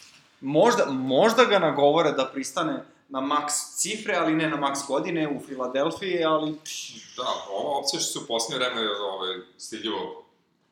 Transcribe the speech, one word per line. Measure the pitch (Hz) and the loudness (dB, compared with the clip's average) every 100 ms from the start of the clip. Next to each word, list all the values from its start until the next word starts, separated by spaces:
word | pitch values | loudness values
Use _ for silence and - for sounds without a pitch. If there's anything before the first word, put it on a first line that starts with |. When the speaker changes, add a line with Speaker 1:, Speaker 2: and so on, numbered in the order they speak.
| - - _ _ | -20 -20 _ _
Speaker 1:
Možda, | 135 151 226 233 143 | 0 4 6 6 2
možda | 131 131 131 220 247 226 | 0 2 4 6 6 6
ga | 202 | 6
nagovore | 165 139 143 156 151 | 4 6 6 6 4
da | 131 131 | 2 -2
pristane | 135 131 180 160 131 - _ - | -4 -6 -2 -2 -2 -8 _ -10
na | 135 | -6
max | 139 147 147 - - - | -2 0 0 -4 -4 -4
cifre, | 185 214 208 180 | -4 -4 -2 0
ali | 156 156 | 2 2
ne | 156 | 2
na | 143 | 0
max | 139 139 - | -2 -2 -2
godine | 139 160 165 151 | -2 0 -2 -2
u | 127 | -4
Filadelfiji, | 127 131 123 135 160 160 196 175 | -8 -6 -4 0 0 -2 -2 0
ali, | 160 156 156 151 | 2 2 0 -6
pš. | - - - 113 - - | -10 -12 -12 -14 -16 -8
Speaker 2:
Da, | 123 98 98 | -4 -4 -6
ova | 98 - 139 | -4 -2 -2
opcija | - 165 | -2 -4
što | - | -4
se | 151 | -6
u | - | -4
posljednje | 117 - 131 | -2 -2 -2
vreme, | 127 113 107 | -2 -2 -2
ovaj, | 101 101 95 92 92 - - | -2 -4 -4 -6 -8 -12 -16
stidljivo | - 107 110 95 92 - - _ _ _ _ | -12 -8 -4 -4 -6 -10 -18 _ _ _ _